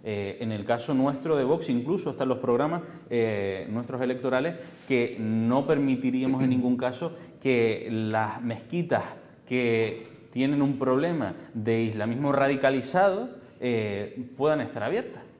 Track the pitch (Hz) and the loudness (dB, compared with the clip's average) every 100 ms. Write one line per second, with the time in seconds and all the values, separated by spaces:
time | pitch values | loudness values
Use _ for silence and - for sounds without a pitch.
0 | 110 104 101 - 113 107 101 - - 135 | -4 -4 -4 -4 -4 -4 -2 -2 0 2
1 | 135 139 160 151 131 160 160 120 131 185 | 2 0 0 2 2 0 2 -2 0 -2
2 | 151 - 131 120 127 120 104 175 - - | -2 -4 -2 0 2 2 2 -2 -6 -16
3 | - 120 113 104 98 95 - 110 123 127 | -4 0 2 0 -2 -4 -4 -6 -6 -4
4 | 127 123 127 127 151 170 - - - 127 | -2 0 0 0 0 -6 -14 -18 0 2
5 | 120 - 110 113 113 127 - 147 139 127 | 2 -2 0 2 4 2 2 2 2 2
6 | 131 127 131 135 131 127 123 123 123 123 | 0 0 0 2 2 2 2 0 0 -4
7 | 170 170 - - 135 123 113 104 - 110 | -8 -8 -18 -4 2 4 4 0 -4 -2
8 | 110 110 110 - 120 110 - 175 170 117 | 0 0 0 -4 -6 -6 -4 -4 0 0
9 | - - - - - 127 120 113 110 - | -2 -14 -20 -20 -2 0 2 2 0 -4
10 | - - - 123 135 143 143 131 131 131 | -12 -20 -10 0 2 4 2 2 2 2
11 | 165 170 107 - - 117 107 113 113 107 | 2 0 -4 -6 -10 -4 0 2 2 -2
12 | 107 120 143 139 139 135 135 135 120 180 | -2 0 2 2 2 4 2 2 0 4
13 | 196 190 247 - - - 123 117 107 101 | 4 2 -6 -12 -20 -6 -2 0 0 -4
14 | 101 - 123 - 147 151 113 120 110 202 | -6 -8 -12 -2 0 0 -2 -4 -2 -2
15 | - - - - | -4 -14 -18 -20